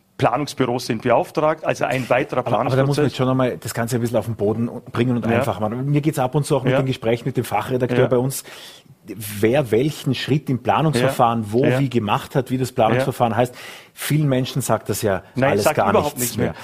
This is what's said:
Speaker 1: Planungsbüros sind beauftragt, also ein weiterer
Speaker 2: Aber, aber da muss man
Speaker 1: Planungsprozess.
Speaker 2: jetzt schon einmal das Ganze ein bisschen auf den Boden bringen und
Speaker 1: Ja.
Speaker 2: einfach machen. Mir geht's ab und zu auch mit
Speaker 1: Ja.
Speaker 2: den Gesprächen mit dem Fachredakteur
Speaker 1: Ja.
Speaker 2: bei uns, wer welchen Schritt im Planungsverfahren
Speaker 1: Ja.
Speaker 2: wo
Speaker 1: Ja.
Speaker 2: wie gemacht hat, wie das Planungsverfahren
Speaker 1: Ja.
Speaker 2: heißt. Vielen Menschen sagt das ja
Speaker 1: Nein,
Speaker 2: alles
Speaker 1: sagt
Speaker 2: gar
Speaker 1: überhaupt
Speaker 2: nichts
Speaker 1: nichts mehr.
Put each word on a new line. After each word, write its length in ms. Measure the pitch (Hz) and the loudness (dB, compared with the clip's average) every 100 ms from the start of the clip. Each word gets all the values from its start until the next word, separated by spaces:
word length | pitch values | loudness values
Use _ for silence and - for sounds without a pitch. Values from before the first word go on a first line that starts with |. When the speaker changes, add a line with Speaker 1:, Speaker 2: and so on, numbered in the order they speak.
| _ - | _ -2
Speaker 1:
Planungsbüros 720 | 123 123 143 - 127 123 - | 0 0 -2 -2 -2 -2 -4
sind 160 | 113 | -4
beauftragt, 640 | 120 120 180 - 151 156 | 2 2 2 0 0 0
also 220 | 165 131 147 | -2 -2 -2
ein 220 | 131 120 | -2 0
weiterer 380 | 127 135 131 120 | 0 0 -2 -2
Speaker 2:
Aber, 120 | 107 | 0
aber 0 | |
da 20 | |
muss 100 | 120 | 0
man 60 | 127 | 2
Speaker 1:
Planungsprozess. 280 | 139 143 139 | 2 2 0
Speaker 2:
jetzt 100 | - | 0
schon 120 | 127 | 0
einmal 280 | 131 127 85 | 2 0 -2
das 180 | 120 | -8
Ganze 220 | - 113 120 | -6 -2 -2
ein 40 | |
bisschen 160 | 117 117 | 0 -2
auf 80 | 110 | -2
den 100 | 113 | -2
Boden 340 | 104 110 117 120 - | -2 0 -2 -6 -6
bringen 240 | 113 123 120 | -2 0 0
und 100 | 113 | 0
Speaker 1:
Ja. 120 | 113 | 0
Speaker 2:
einfach 200 | 131 98 | 0 -2
machen. 320 | 107 110 139 | -4 -2 -2
Mir 100 | 147 | 0
geht's 180 | 147 143 | 0 0
ab 140 | 127 | 0
und 100 | 151 139 | 0 0
zu 100 | 139 | 0
auch 60 | |
mit 100 | 135 | 2
Speaker 1:
Ja. 60 | 131 | 0
Speaker 2:
den 80 | 135 | 0
Gesprächen 400 | 123 113 120 139 | -2 -2 -2 -2
mit 100 | 127 | -4
dem 80 | |
Fachredakteur 560 | 113 104 - 127 127 123 | -2 -4 -2 -2 0 2
Speaker 1:
Ja. 60 | 123 | 2
Speaker 2:
bei 120 | 123 | 2
uns, 260 | 131 135 - - - - - - - | 0 -4 -10 -18 -20 -20 -20 -20 -16
wer 640 | 101 104 104 110 139 123 | -12 -10 0 2 2 2
welchen 420 | 110 151 - 143 | 2 0 -2 -2
Schritt 340 | 120 - 147 - | -2 0 0 0
im 140 | 127 | -2
Planungsverfahren 800 | - 101 156 131 127 135 120 117 | 0 2 2 2 2 4 2 2
Speaker 1:
Ja. 80 | 107 | 0
Speaker 2:
wo 120 | 113 | 2
Speaker 1:
Ja. 160 | 127 127 | 2 2
Speaker 2:
wie 100 | 135 | 0
gemacht 460 | 117 104 123 - 143 | 0 0 0 -2 -4
hat, 140 | - | -2
wie 80 | 131 | -2
das 120 | 127 | -2
Planungsverfahren 640 | - 113 120 135 120 120 | 2 2 2 0 0 0
Speaker 1:
Ja. 60 | 107 | 2
Speaker 2:
heißt. 180 | 123 - - - - | 0 -2 -18 -18 -20
Vielen 360 | - - 147 147 | -10 -2 0 2
Menschen 340 | 131 131 143 | 0 -2 -2
sagt 260 | 123 110 - | 0 0 -2
das 140 | 104 | -2
ja 220 | 107 92 - | 0 -2 -4
Speaker 1:
Nein, 180 | - 135 | 0 2
Speaker 2:
alles 120 | 202 | 2
Speaker 1:
sagt 120 | 202 151 | 2 2
Speaker 2:
gar 140 | 196 | 4
Speaker 1:
überhaupt 280 | 202 147 - | 2 2 -2
Speaker 2:
nichts 20 | |
Speaker 1:
nichts 160 | 120 117 | -4 -2
mehr. 180 | 113 - | -4 -4